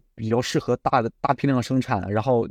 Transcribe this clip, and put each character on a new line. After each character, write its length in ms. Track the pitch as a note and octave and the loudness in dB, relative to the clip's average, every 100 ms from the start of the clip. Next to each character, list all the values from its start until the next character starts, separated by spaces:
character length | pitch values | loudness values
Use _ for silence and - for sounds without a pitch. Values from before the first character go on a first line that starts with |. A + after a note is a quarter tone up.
| - | -6
比 140 | - A2 | -10 -2
较 100 | A#2 | 0
适 200 | B2 D#3+ | 0 -2
合 180 | - B2 | 0 -2
大 180 | - C3+ | 0 0
的， 100 | A2+ - | 0 -2
大 140 | - | -2
批 140 | C3+ C#3+ | 0 0
量 160 | C3 | 0
生 180 | A#2 C3+ | 0 -2
产， 220 | B2 A2+ F#2+ | 0 -2 -2
然 100 | G#2 | -2
后 240 | A#2+ B2 G#2+ | 2 2 0